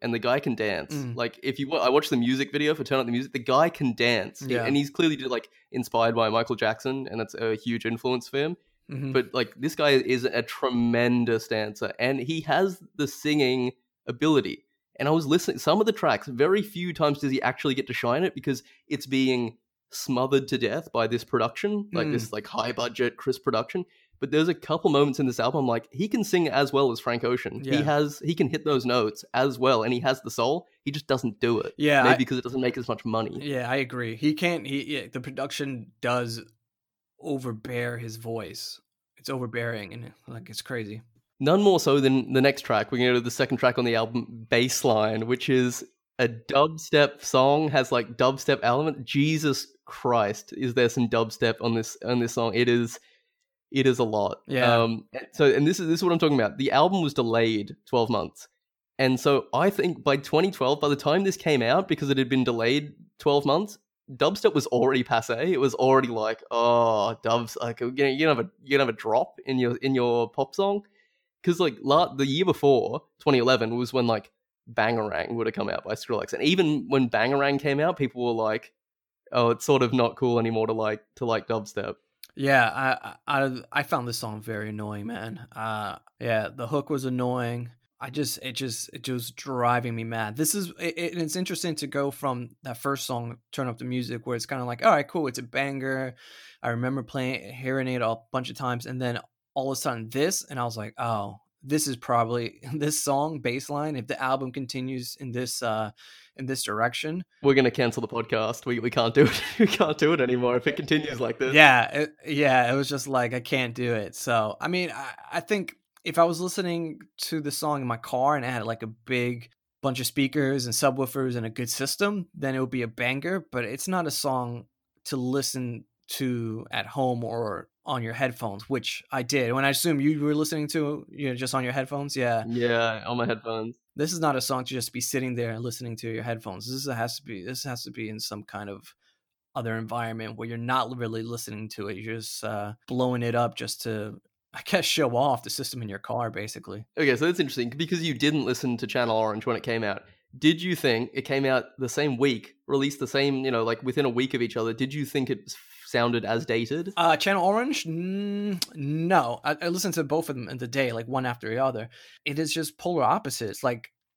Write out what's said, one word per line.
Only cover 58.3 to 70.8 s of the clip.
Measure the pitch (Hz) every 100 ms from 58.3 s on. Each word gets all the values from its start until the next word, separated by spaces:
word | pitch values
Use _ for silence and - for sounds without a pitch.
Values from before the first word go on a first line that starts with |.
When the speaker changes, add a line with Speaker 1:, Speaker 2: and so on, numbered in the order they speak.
| - - _ _ _ _ -
Speaker 1:
And | 131 127
so | 147 139 -
I | 123 190
think | 196 180 156
by | 143 139
twenty | - 151 190
twelve, | 185 131 147
by | 147
the | 143
time | 143 170
this | 196 -
came | 160 139
out, | 117 160 190
because | 156 139
it | 139
had | 123
been | 131
delayed | 123 117 117 143 147 - - -
twelve | 151 143 143
months, | 156 208 - _ _ -
dubstep | 127 151 202 -
was | 147 -
already | 123 127 135
passé. | 123 117 110 117 165
It | 151
was | 135
already | 113 131 135 127
like, | 113 110 113 -
"Oh, | 117 120 120 117 107 104 110
dubs-, | 113 117 113 -
like, | 120 117
you're | 123
gonna, | 131 139
you're | 135 160
gonna | 127
have | 98
a, | -
you're | 131 139
gonna | 127
have |
a | 107
drop | 110 117 - - -
in | 127
your, | 120 -
in | 135
your | 131 120 120 117
pop | - 135 -
song." | 196 202